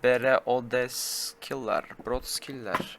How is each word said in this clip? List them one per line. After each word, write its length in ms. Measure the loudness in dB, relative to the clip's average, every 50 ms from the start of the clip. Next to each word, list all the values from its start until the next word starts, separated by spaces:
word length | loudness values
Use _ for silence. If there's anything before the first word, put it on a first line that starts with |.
| 6
B 160 | 4 4 6
R 200 | 6 6 4 4 4
O 240 | 4 2 2 2 0
D 180 | 0 0 0 0
Skiller, 960 | -2 -4 -4 -2 -2 -4 -4 -6 -8 -10 -8 -6 -6 -4 0 0 0 0 -2 -4 -12 -10 -2
Brodskiller. 920 | -2 -2 -2 -2 -4 -6 -6 -6 -6 -10 -8 -6 -4 -2 -2 -4 -4 -10